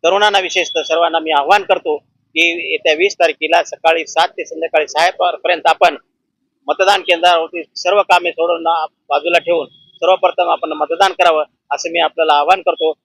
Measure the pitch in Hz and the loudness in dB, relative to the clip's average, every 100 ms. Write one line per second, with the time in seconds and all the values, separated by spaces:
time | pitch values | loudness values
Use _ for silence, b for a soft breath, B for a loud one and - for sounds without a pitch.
0 | 165 190 208 202 190 185 165 160 151 160 | 2 2 2 2 -2 -4 -4 -4 -4 0
1 | 170 165 160 151 143 202 196 180 165 151 | 0 -2 -2 -2 2 0 2 -2 -2 -6
2 | _ _ _ 160 170 170 156 156 165 156 | _ _ _ -2 -2 -2 -6 -4 -2 0
3 | 196 - 170 151 156 170 156 - 165 165 | 0 -2 -6 -4 0 0 0 -4 -2 -2
4 | 156 - 165 - 170 160 165 160 151 147 | -2 -2 -2 -4 -12 -8 -4 -2 -2 0
5 | 175 - 180 160 160 156 170 160 180 147 | 0 0 -4 -2 -4 0 0 2 2 0
6 | _ _ _ _ _ _ - 151 190 196 | _ _ _ _ _ _ -8 -2 2 0
7 | 175 170 175 170 160 175 156 - 180 202 | 2 2 4 2 0 -8 -12 -8 -2 0
8 | 190 180 175 165 170 170 165 165 156 _ | 2 2 0 -4 -2 -2 -2 -2 -4 _
9 | _ 143 156 170 170 170 139 _ _ _ | _ -4 0 0 0 -2 -4 _ _ _
10 | 165 185 185 170 175 156 165 156 151 165 | 0 2 0 0 -2 -2 -4 -6 -4 0
11 | 196 180 175 156 151 _ _ 143 170 165 | 0 2 2 2 -2 _ _ -8 -6 -2
12 | 156 - 160 147 147 190 180 165 160 156 | -2 0 2 2 4 2 2 -2 -2 -4